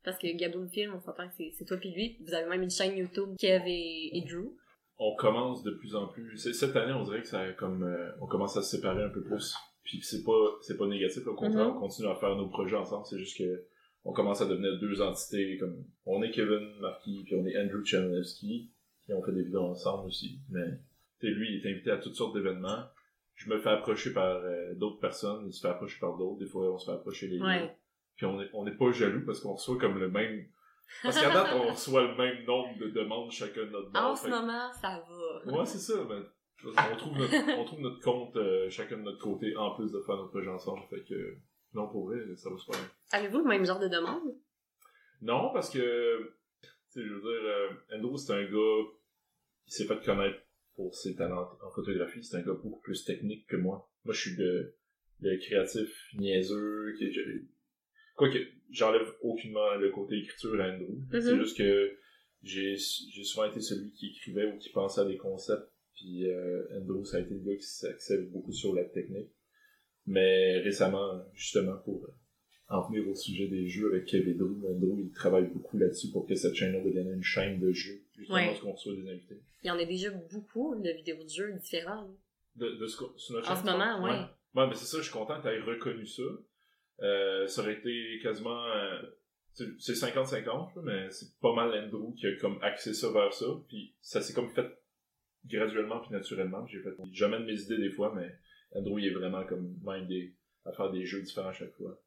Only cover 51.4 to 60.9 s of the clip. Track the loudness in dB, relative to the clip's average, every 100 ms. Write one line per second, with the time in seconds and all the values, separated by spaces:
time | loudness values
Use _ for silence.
51.4 | -6 -8 -10 -6 -2 0 -2 -4 -8 -4
52.4 | -2 -2 -4 -10 -8 -8 -4 -4 -2 -6
53.4 | -4 0 0 -2 -10 _ -4 -2 -2 0
54.4 | 2 2 -2 -10 _ _ _ _ 0 0
55.4 | 2 2 2 0 -4 -6 -14 -4 2 4
56.4 | 2 0 -2 -4 -6 -2 -2 -2 -4 -6
57.4 | -10 _ _ _ _ _ -20 4 4 6
58.4 | -2 -10 _ 4 6 6 4 -4 -2 -2
59.4 | -2 2 2 4 2 2 -2 -2 -4 -8
60.4 | -2 0 0 -2 -6